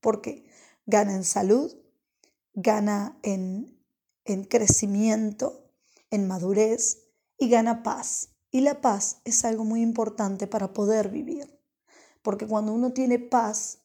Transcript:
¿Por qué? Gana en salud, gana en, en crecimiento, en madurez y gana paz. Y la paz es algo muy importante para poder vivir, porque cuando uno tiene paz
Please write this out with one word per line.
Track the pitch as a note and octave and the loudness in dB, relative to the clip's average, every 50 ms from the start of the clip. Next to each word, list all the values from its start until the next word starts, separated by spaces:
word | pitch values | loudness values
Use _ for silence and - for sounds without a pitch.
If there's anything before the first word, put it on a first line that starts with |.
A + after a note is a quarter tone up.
¿Por | - B3 G#3 G3+ | 2 0 0 0
qué? | - A3+ - - - _ _ - - _ _ _ _ | -4 -10 -12 -12 -18 _ _ -20 -20 _ _ _ _
Gana | - G3+ G#3 G#3 G3+ G3 | 2 2 4 4 2 0
en | F#3+ F#3 | -2 -2
salud, | - - G#3 F#3 F#3+ G#3 B3+ D4 E4+ - - _ _ _ _ _ _ _ _ _ _ _ _ _ _ _ | -2 0 0 4 4 4 4 4 -2 -6 -12 _ _ _ _ _ _ _ _ _ _ _ _ _ _ _
gana | G#3 F3+ A3+ G#3+ G#3+ G#3 G#3 G#3 G3+ G3+ G3+ - - - | -2 0 2 2 2 2 0 0 -2 -4 -6 -10 -8 -6
en, | G#3+ G3 F#3+ F#3 F#3 F#3 G3+ C4 - _ _ _ _ _ _ _ _ _ _ _ | -4 -4 -4 -4 -6 -6 -8 -10 -12 _ _ _ _ _ _ _ _ _ _ _
en | - G3+ F#3+ G3 | -4 -4 -4 -4
crecimiento, | - - A#3+ A3 G3+ - - - G3+ G3+ G3+ G#3+ A3 G#3+ A3 A3 G#3+ G#3 - B3+ C#4+ - - - _ _ _ _ _ _ - _ _ | 0 0 2 4 4 2 2 2 0 0 2 2 2 2 0 0 -4 -4 -4 -6 -6 -6 -8 -20 _ _ _ _ _ _ -20 _ _
en | - G#3 G3 F#3+ | -2 -2 0 0
madurez | F#3 F#3 E3+ F#3 G3 G3+ G#3+ A3 A3 A3+ - - - - _ _ _ _ _ _ _ _ | -2 -2 -2 0 2 2 4 2 2 0 0 -2 -4 -6 _ _ _ _ _ _ _ _
y | C#4 A#3 | 2 4
gana | A#3+ A#3 A3+ A#3 A#3 A#3 | 4 4 4 2 0 -2
paz. | - G#3+ - - - - - - - - _ _ _ _ | -2 -6 -6 -6 -6 -8 -8 -8 -8 -10 _ _ _ _
Y | - C4 | 0 2
la | C4+ C#4+ C#4+ C#4+ | 2 2 2 2
paz | - B3+ G#3 G3 - - - _ _ | 2 2 2 2 -2 -4 -6 _ _
es | A#3+ A3+ - - | -2 -2 0 0
algo | A#3 A3+ A3 A3 | 0 -2 0 -2
muy | G#3+ A3 A3+ | -2 0 0
importante | A#3 A#3 A3+ A#3 A3+ A3 A3 - G#3+ G3 G3 F#3+ G3+ G3 | 0 0 2 0 -2 -2 -2 -2 -2 -2 -2 -4 -6 -4
para | - G#3 G3 F#3+ G3 | -2 -4 -4 -4 -2
poder | - G#3 G3+ A3 A3 G#3 G3+ | -2 0 2 2 2 2 0
vivir, | G3+ D4+ - - - D4 C#4+ - _ _ _ _ _ _ _ _ _ - - _ _ _ _ | -4 -6 -6 -6 -8 -8 -10 -14 _ _ _ _ _ _ _ _ _ -20 -20 _ _ _ _
porque | A3 G3 G3+ A3 G#3+ | -4 -4 -4 -4 -2
cuando | G#3+ G#3+ G#3+ G#3+ G#3+ | -2 -2 -2 0 -2
uno | A3+ B3 B3+ B3+ | 0 0 -2 0
tiene | C4 C4 B3 B3 A#3+ | 0 2 2 2 0
paz | A#3+ A#3+ - B3 A#3 G#3 G#3+ - - - - _ _ | 0 0 0 2 2 0 -2 -6 -6 -8 -12 _ _